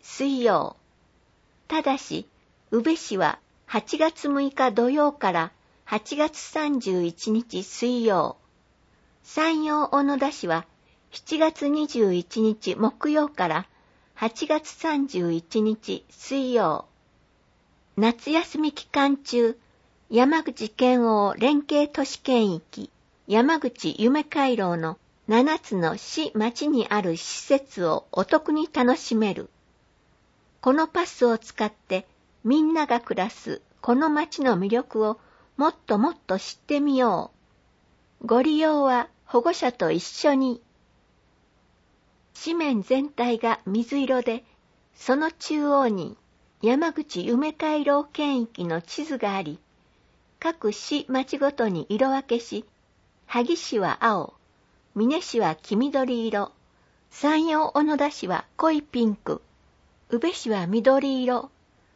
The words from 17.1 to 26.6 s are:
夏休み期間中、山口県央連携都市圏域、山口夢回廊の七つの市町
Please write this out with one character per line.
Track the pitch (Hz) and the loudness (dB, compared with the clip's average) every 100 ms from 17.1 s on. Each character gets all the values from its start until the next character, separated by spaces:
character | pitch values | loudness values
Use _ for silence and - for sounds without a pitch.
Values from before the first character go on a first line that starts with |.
| _ _ _ _ _ _ _ _ - | _ _ _ _ _ _ _ _ 0
夏 | 226 233 285 | 0 0 0
休 | 320 - 294 | -2 0 -2
み | 302 | -4
期 | - - | -4 -4
間 | 285 277 277 | 0 2 0
中、 | - 240 226 233 _ _ _ _ - | 0 2 2 0 _ _ _ _ 0
山 | 226 269 320 | 4 6 4
口 | 302 - 214 | 0 -6 -8
県 | - 247 254 233 | 2 4 4 4
央 | 214 202 - | 4 2 2
連 | 254 294 294 | 2 2 2
携 | 294 294 | 0 0
都 | 302 | -2
市 | 277 - | -6 -6
圏 | - 240 208 | 0 2 2
域、 | 165 - - 196 _ _ _ - | -2 -8 -14 -16 _ _ _ 0
山 | 214 269 320 | 2 4 2
口 | 254 - 160 - | -2 -4 -6 0
夢 | 220 294 | 2 2
回 | 294 311 269 220 | 0 0 0 2
廊 | 185 170 | 0 -2
の | 160 - _ _ - | -4 -8 _ _ 0
七 | 220 285 311 | 4 4 0
つ | - 190 | -4 -2
の | 165 214 | -2 -2
市 | - - 311 214 | -8 -6 -4 -2
町 | 220 240 | -2 -2